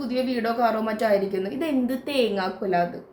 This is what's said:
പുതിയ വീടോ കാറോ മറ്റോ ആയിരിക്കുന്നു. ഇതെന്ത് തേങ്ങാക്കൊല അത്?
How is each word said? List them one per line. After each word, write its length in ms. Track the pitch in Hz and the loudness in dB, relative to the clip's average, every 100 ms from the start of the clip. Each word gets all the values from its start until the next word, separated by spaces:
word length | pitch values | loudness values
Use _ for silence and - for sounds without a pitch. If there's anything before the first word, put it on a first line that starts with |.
പുതിയ 180 | 240 247 254 | -2 -2 0
വീടോ 240 | 247 226 233 | 0 0 2
കാറോ 200 | 233 220 220 | 2 2 -2
മറ്റോ 160 | 214 226 | 0 2
ആയിരിക്കുന്നു. 400 | 202 196 196 196 269 | 2 2 -2 -2 -2
ഇതെന്ത് 380 | 320 262 240 262 - | 0 0 0 -2 -2
തേങ്ങാക്കൊല 720 | 285 226 196 185 190 202 175 175 | 2 2 2 -2 -2 0 2 0
അത്? 140 | - - | -2 -16